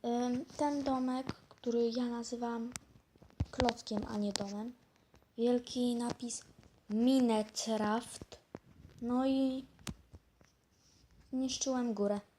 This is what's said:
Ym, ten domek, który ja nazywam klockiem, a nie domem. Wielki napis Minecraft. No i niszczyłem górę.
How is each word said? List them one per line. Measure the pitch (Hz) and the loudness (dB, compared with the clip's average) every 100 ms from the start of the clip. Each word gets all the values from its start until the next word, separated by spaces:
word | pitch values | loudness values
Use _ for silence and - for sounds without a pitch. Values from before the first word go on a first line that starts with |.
| 240 | 0
Ym, | 240 247 247 - | 0 0 -2 -4
ten | - 294 294 | -2 0 0
domek, | 277 262 254 254 262 | 0 0 0 -2 -4
który | - - - - 233 233 | -10 -12 -8 -2 2 2
ja | 233 240 | 0 -2
nazywam | 233 233 240 240 233 233 247 - - _ _ - - - | -4 -6 -6 -4 -4 -6 -10 -16 -20 _ _ -20 -6 -6
klockiem, | - 247 233 - 208 214 | 4 4 4 -4 -4 -2
a | 220 | -2
nie | 208 | -2
domem. | 196 202 202 226 240 _ _ _ - _ - | -2 -4 -6 -8 -10 _ _ _ -20 _ 0
Wielki | 233 247 247 254 247 240 | 2 2 0 -2 0 0
napis | 240 - 240 - - - - _ _ | -4 -6 -8 -10 -12 -20 -20 _ _
Minecraft. | 214 240 269 247 220 214 - - 220 214 220 247 - - - _ - - - - - | 2 6 6 6 4 0 -4 -2 0 2 0 -2 -14 -16 -20 _ -18 -18 -20 -20 -8
No | 233 247 269 | 0 2 4
i | 269 262 262 269 - - - - - _ _ - _ _ _ _ _ _ - - | 4 2 0 -8 -12 -12 -12 -18 -20 _ _ -20 _ _ _ _ _ _ -20 -8
niszczyłem | 262 262 262 - 254 240 | -4 -2 -2 0 0 0
górę. | 202 202 202 - | 2 2 0 -4